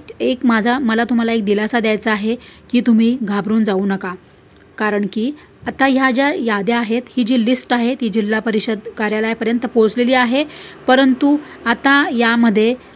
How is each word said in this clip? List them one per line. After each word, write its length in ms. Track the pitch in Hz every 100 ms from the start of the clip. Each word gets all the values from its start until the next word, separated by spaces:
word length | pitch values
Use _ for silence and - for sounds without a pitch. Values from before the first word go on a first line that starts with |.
| - -
एक 200 | 240 254
माझा, 360 | 247 226 226 254
मला 240 | 240 226
तुम्हाला 280 | 233 233 226
एक 140 | 226 208
दिलासा 340 | 202 214 240
द्यायचा 320 | 220 214 220
आहे 240 | 208 214 247 - - -
की 100 | 240
तुम्ही 360 | 240 220 226 262
घाबरून 420 | 202 202 208 220
जाऊ 220 | 214 190 196
नका. 280 | 190 185 190 _ _ _ - - -
कारण 280 | 214 202 196
की 180 | 220 247 294 - - -
आता 180 | - 269
ह्या 260 | 262 269
ज्या 220 | 240 285
याद्या 460 | - 226 202 196 233
आहेत, 220 | 214 233 254 -
ही 60 |
जी 220 | 220 254 220
लिस्ट 280 | 254 -
आहे 220 | 240 233 269
ती 140 | 226
जिल्हा 300 | 220 208 220
परिषद 400 | 226 214 226 214 - -
कार्यालयापर्यंत 640 | 214 214 220 226 226 240
पोहोचलेली 540 | 233 233 214 240 240
आहे, 320 | 254 233 269 294 - - - -
परंतु 500 | 262 269 254 285 294 - - 233
आता 440 | 233 269 285 349
यामध्ये 680 | 233 233 233 233 208 220 254 -